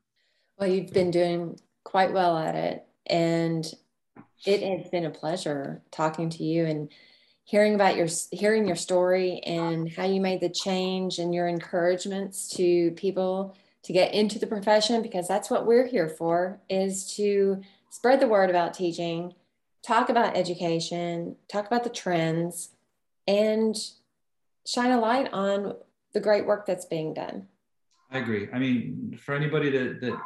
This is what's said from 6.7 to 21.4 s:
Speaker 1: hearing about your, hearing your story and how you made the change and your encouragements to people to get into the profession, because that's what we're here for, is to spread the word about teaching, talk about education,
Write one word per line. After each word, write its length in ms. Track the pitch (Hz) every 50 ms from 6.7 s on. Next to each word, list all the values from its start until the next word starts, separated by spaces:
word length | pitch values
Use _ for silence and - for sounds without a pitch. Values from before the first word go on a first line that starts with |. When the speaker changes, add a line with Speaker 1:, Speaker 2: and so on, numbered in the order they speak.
| 156 151 151 151 - - - _ _ _ _ _ _ _ _
Speaker 1:
hearing 300 | - - 208 214 214 214
about 220 | 196 202 185 -
your, 100 | - 170 160 165 - - -
hearing 340 | - 185 202 208 220 220 214
your 100 | 190 170
story 640 | 165 - - 185 180 180 180 185 185 185 180 175 - -
and 440 | - 170 165 165 165 165 165 160 165
how 140 | 165 185 185
you 160 | 190 196 190
made 220 | 190 185 185 180
the 80 | 180 175
change 680 | 175 - - 202 190 185 185 185 185 185 185 185 175 175
and 160 | 170 175 175
your 140 | 175 175 175
encouragements 1000 | 175 170 170 - - 180 170 175 180 180 - 202 190 196 196 196 196 - - - -
to 340 | - 185 175 175 175 170 170
people 640 | 165 - - 190 185 185 185 185 185 190 196 196 - _ _ _ _ _ -
to 100 | - 165
get 180 | 185 185 -
into 260 | - 202 214 208 - -
the 80 | 226
profession, 540 | - 226 202 196 220 214 214 214 - 240 226
because 280 | 208 226 - 180 170 170
that's 200 | 190 208 - -
what 160 | 247 185 170
we're 220 | 214 233 240 262
here 220 | 247 - 196 165 160
for, 520 | - - 165 165 170 170 180 190 202 - _ -
is 460 | 196 190 190 196 190 190 - - -
to 480 | - 208 202 202 202 196 196 196 196 - - _ _ _ _
spread 300 | - - - 240 269 262
the 80 | 269
word 240 | 233 220 196 190 185
about 240 | 175 175 170 165 -
teaching, 580 | - 185 170 165 170 175 170 165 165 175 180 - _ _ _ _ _ _ _ _ _
talk 280 | - - 262 - 247 247
about 260 | 247 233 226 196 -
education, 1000 | 185 180 170 175 170 180 170 165 165 165 - 175 175 175 170 170 170 170 180 - -